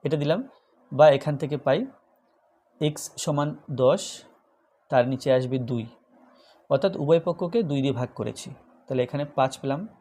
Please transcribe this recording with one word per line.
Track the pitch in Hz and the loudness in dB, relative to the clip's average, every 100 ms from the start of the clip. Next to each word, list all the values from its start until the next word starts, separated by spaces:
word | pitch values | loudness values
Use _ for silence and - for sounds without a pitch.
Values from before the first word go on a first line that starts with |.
| 147 | -2
এটা | 151 | -2
দিলাম। | 147 175 269 - _ _ _ | 0 0 -2 -14 _ _ _
বা | 135 151 135 | 6 6 6
এখান | 156 147 | 0 -4
থেকে | 151 143 135 | -4 -4 0
পাই | 143 269 - _ _ _ _ _ _ _ _ | 0 -2 -10 _ _ _ _ _ _ _ _
এক্স | 151 151 - - | -2 -2 -12 -8
সমান | - 147 147 247 - 127 | -4 -2 -2 -4 -10 2
দশ, | 127 180 - - - _ _ _ _ _ _ | 2 2 -2 -14 -20 _ _ _ _ _ _
তার | 131 123 | 2 2
নিচে | 131 143 127 | 0 2 2
আসবে | 127 131 120 | 2 -4 -2
দুই, | 123 113 - _ _ - _ - _ _ | -4 -6 -14 _ _ -20 _ -20 _ _
অর্থাৎ | 139 196 185 | 0 0 -2
উভয় | 143 165 170 | 2 2 2
পক্ষকে | 165 175 233 180 | -4 -2 0 0
দুই | 143 | 0
দিয়ে | 135 120 | 0 -2
ভাগ | 123 - | -4 -6
করেছি, | 113 - - - _ _ _ | -8 -8 -14 -16 _ _ _
তাহলে | 127 123 | -2 -2
এখানে | 147 147 - | -4 -6 0
পাঁচ | 131 - | 0 0
পেলাম। | 139 139 220 _ | -6 -6 -6 _